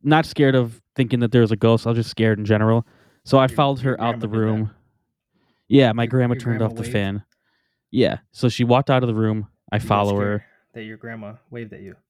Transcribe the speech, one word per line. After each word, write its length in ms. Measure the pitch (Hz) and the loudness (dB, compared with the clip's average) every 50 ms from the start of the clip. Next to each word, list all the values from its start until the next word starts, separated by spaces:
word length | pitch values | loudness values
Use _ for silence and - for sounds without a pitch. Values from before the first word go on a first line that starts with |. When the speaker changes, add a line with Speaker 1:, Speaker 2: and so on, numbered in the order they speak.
| - | 2
Speaker 1:
not 220 | 135 156 156 160 | 2 2 2 2
scared 300 | - - - 143 135 131 | -2 -2 0 2 2 4
of 260 | 131 123 117 113 - _ _ _ | 2 0 -2 -6 -14 _ _ _
thinking 240 | - 131 113 127 120 | -4 -2 0 0 0
that 100 | 120 110 | 0 2
there 120 | 117 123 117 | 4 4 4
was 100 | 104 110 | 4 2
a 40 | |
ghost. 300 | 104 - 113 117 113 - | 2 4 4 4 2 2
I 40 | 117 | -2
was 80 | 117 117 | -2 -2
just 120 | 113 - | -2 -4
scared 280 | - - 113 110 110 101 | -2 0 0 0 2 0
in 60 | 107 | 0
general. 420 | 104 110 104 110 110 113 117 113 _ _ _ _ _ _ _ _ | 0 2 2 4 4 2 2 0 _ _ _ _ _ _ _ _
So 140 | - - 135 | 2 4 4
I 40 | 131 | 4
Speaker 2:
Your, 60 | 127 131 | 4 2
Speaker 1:
followed 260 | - 147 139 139 131 120 | 0 0 0 0 -2 -2
Speaker 2:
your 100 | 135 127 | -2 -2
Speaker 1:
her 40 | - | 0
out 180 | - 117 117 117 | -2 -4 -4 -4
Speaker 2:
grandma 20 | |
Speaker 1:
the 60 | 113 107 | -6 -4
Speaker 2:
did 40 | 107 | -2
that? 40 | 110 | -2
Speaker 1:
room. 320 | 110 110 107 107 110 104 - _ _ _ _ _ _ _ _ _ _ _ _ _ _ _ _ _ _ _ | 0 0 0 -2 -2 -6 -8 _ _ _ _ _ _ _ _ _ _ _ _ _ _ _ _ _ _ _
Yeah, 240 | - 139 135 120 107 | 4 6 6 6 2
my 120 | 117 123 | 0 -2
Speaker 2:
Your, 60 | 110 | 0
Speaker 1:
grandma 240 | 127 131 123 120 120 | 0 0 0 0 -2
Speaker 2:
your 60 | 120 | -2
Speaker 1:
turned 180 | 120 120 113 110 | -2 -4 -2 -2
Speaker 2:
grandma 120 | 113 107 | -2 -4
Speaker 1:
off 60 | 110 | -4
the 60 | 117 110 | -6 -8
Speaker 2:
waved? 100 | 117 123 | -4 -4
Speaker 1:
fan. 320 | 110 101 98 98 104 - _ _ _ _ _ _ _ _ _ _ _ _ _ | -4 -2 -2 -4 -6 -10 _ _ _ _ _ _ _ _ _ _ _ _ _
Yeah, 280 | - 120 123 82 - - _ _ _ | 0 0 0 0 0 -6 _ _ _
so 160 | - - 123 | -2 -2 -2
she 160 | 113 - 123 | 0 0 0
walked 260 | 117 120 127 139 - | 2 2 2 2 2
out 120 | 139 127 123 | 0 0 0
of 40 | |
the 80 | 120 113 | 0 -2
room. 340 | 107 110 110 107 110 104 - _ _ _ - | 0 0 0 -2 -4 -6 -10 _ _ _ -6
I 60 | - | -6
Speaker 2:
You 40 | 107 | -4
got 80 | 104 110 | -2 0
Speaker 1:
follow 280 | 107 101 104 101 101 | 0 0 2 0 0
her. 220 | 101 101 101 104 104 | -2 -2 -2 -4 -6
Speaker 2:
scared 40 | - _ _ _ _ _ _ | -8 _ _ _ _ _ _
that 80 | 117 110 | -18 -18
your 120 | 107 110 | -16 -18
grandma 380 | - - 117 113 113 107 101 113 123 _ _ | -18 -16 -16 -16 -14 -16 -16 -18 -20 _ _
waved 220 | - 120 117 107 - | -16 -14 -14 -14 -16
at 80 | - 95 | -18 -20
you? 120 | 95 90 _ _ | -20 -20 _ _